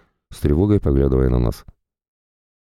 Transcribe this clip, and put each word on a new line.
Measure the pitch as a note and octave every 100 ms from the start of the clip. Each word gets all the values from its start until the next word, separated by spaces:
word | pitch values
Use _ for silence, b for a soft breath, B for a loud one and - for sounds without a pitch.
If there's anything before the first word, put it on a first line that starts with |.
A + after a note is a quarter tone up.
| b b _
с | -
тревогой | - D2 G#2 G2+
поглядывая | - C2+ C#2 C2 C2
на | B1
нас. | A#1 - - - _ _ _ _ _ _ _ _